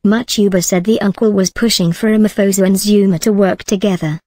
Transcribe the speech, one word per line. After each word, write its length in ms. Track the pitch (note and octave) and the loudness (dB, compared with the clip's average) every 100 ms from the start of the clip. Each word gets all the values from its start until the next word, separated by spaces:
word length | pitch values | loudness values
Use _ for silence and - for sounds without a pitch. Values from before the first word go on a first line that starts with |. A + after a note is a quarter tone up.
Machuba 580 | G3+ A3 B3 - G3+ F#3 | 2 0 -2 0 2 0
said 220 | E3+ F#3+ | 0 -2
the 160 | F#3 A3+ | 0 0
uncle 320 | G3+ - A3 | 0 0 0
was 180 | G3+ F#3 | 0 -2
pushing 400 | - A#3 - E3+ | -2 -2 0 -2
for 180 | E3+ A3 | 0 0
Ramaphosa 560 | G#3+ G#3+ - G3+ G3 F#3 | 2 0 2 0 2 0
and 120 | F#3+ | 0
Zuma 400 | G#3 G#3 G3 E3+ | 2 2 2 0
to 120 | A3+ | 0
work 320 | G3+ F#3+ F3+ | 2 0 -2
together. 560 | - G3 G#3 F3+ D#3 D#3 | -4 -2 -2 -2 -4 -6